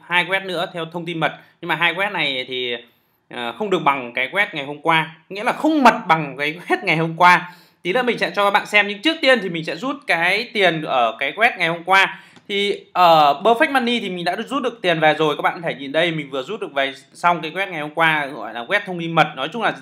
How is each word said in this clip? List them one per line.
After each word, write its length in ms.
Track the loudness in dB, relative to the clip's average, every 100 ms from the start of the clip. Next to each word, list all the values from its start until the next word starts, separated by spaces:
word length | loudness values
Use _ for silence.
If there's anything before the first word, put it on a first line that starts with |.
hai 240 | -2 -2 0
quét 160 | -2
nữa 200 | -2 -6 -6
theo 120 | -6
thông 200 | -8 -8
tin 140 | -8 -2
mật. 120 | -2 -2 -20 _
Nhưng 60 | -6
mà 80 |
hai 180 | 0 0
quét 180 | 0 -4
này 340 | -2 -2 -4 -6
thì, 280 | -6 -4 -6 -10 _ _ _ _
ờ, 220 | -8 -8
không 180 | -6 -2
được 100 | 0
bằng 340 | 0 -2 -4
cái 160 | -6 -4
quét 240 | -2 -4
ngày 100 | -4
hôm 160 | -10 -6
qua. 340 | 0 0 0 -10 -14
Nghĩa 140 | -6
là 80 | -4
không 320 | 0 0 4
mật 180 | 4 2 0
bằng 300 | 0 0 -4
cái 220 | -4 -4
<laughs> 60 | -4
quét 140 | -2
ngày 140 | 0 0
hôm 200 | 0 4
qua. 340 | 6 6 0 -18 _ _
Tí 120 | -2
nữa 100 | 0
mình 140 | 0 -2
sẽ 140 | -2
cho 80 | 0
các 80 | 2
bạn 140 | 2
xem. 220 | 2 2 2
Nhưng 140 | 0
trước 160 | -2 2
tiên 180 | 2 2
thì 80 | 0
mình 140 | -6
sẽ 100 | -6
rút 200 | -6 -6 -6 -2
cái 420 | 0 2 0 -2
tiền 280 | 2 2 2
ở 340 | -2 2 2 0
cái 120 | -6
quét 260 | 2 0 2
ngày 100 | -2
hôm 160 | -2
qua. 380 | 4 4 4 -2 -20 -20 -6
Thì 340 | -2 -2 -2 -4
ở 480 | 4 8 8 6 4
Perfect 280 | 2 2 2
Money 280 | 2 0 -2
thì 100 | -4
mình 160 | -4
đã 100 | -4
rút 280 | -4 -6 -4
được 160 | -4 -2
tiền 180 | 0 4
về 140 | 4
rồi. 220 | 4 0
Các 60 | 2
bạn 200 | -2 -2
có 60 | -8
thể 80 |
nhìn 160 | -8 -4
đây, 200 | 0 0
mình 180 | -2 -6
vừa 140 | -6
rút 160 | -6 -8
được 140 | -4
về 200 | -2 -2 -4 _
xong 280 | 0 0 0
cái 100 | -4
quét 180 | -6 -6
ngày 120 | -6
hôm 100 | -6
qua, 340 | 2 2 2
gọi 280 | -2 -8 -10
là 120 | -8 -2
quét 160 | -2
thông 140 | -2 -8
tin 120 | 0
mật. 160 | 2 2
Nói 140 | 0 -8
chung 80 | -2
là 140 | -4 -2